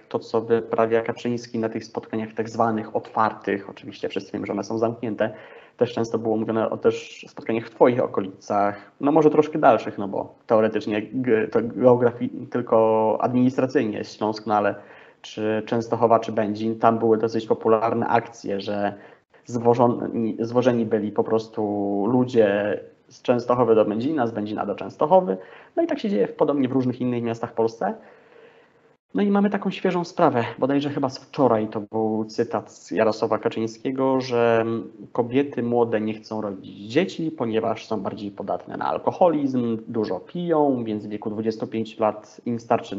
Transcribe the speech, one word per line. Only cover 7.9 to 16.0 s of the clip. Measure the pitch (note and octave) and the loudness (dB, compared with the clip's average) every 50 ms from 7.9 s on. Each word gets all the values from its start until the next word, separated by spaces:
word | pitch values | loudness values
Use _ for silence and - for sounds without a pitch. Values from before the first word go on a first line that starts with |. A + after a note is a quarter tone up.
| A#2+ B2 C3+ | 6 4 0
okolicach, | - - - G2 F#2+ - - - - G#2+ G2+ G2+ G2+ G#2 - - - - - | -2 -2 -2 -4 -4 -6 -10 -6 -2 0 2 2 2 0 -4 -10 -18 -8 -2
no | C3+ C#3+ D#3 | 0 2 4
może | D#3+ D3+ D3+ | 6 6 6
troszkę | D3+ D3+ D3+ - - D#3 | 6 6 4 4 2 4
dalszych, | D3+ C#3 A2+ G#2+ - - - - | 6 6 6 6 2 -2 -8 -6
no | G2+ F#2+ | -6 -6
bo | G2 - - - - _ _ | -4 -6 -6 -6 -10 _ _
teoretycznie | - A#2 A2 A2 G#2+ G#2+ G#2+ G2+ A2 G#2 G#2+ A2 | 2 4 4 4 4 2 0 -2 -2 -2 -2 -2
g-, | A2 - C3 B2 B2 A2 A2 G#2+ - | -4 -4 -4 0 2 2 2 2 2
to | - D#3 | 0 0
geografi-, | C#3 A#2+ - - A#2+ B2+ B2 A#2+ B2 A#2+ A2+ - B2 - - - B2 - | -2 -2 0 4 6 6 6 6 6 2 0 0 -6 -8 -8 -8 -10 -6
tylko | - B2 A#2+ - A#2 A2 A2 A2 A2 A2 A2 A2 A2 - | -4 -4 -2 2 4 4 6 6 4 4 2 2 0 0
administracyjnie | - B2 B2 B2 B2+ B2+ C3 - B2+ C3 C3 D3 A#2 G#2+ G#2 G2+ | 0 0 2 4 4 4 2 2 0 0 2 0 0 0 -2 -6
jest | G2+ - - - | -8 -10 -6 -4
Śląsk, | G#2+ G#2+ G#2+ G#2+ - | -2 -2 -2 -4 -2
no | A2+ G#2 | 0 0
ale | G#2 G#2 G2+ G2+ G#2 - - - - - - - _ - | 2 2 2 0 -4 -8 -20 -20 -20 -20 -20 -20 _ -20
czy | - - G#2+ G#2+ G#2+ G#2+ A2 G#2+ | -14 -8 -4 -2 -2 -2 -2 -2
Częstochowa, | - B2 A#2 A2+ A2+ A#2 A2 | -2 -2 -2 -2 -2 0 2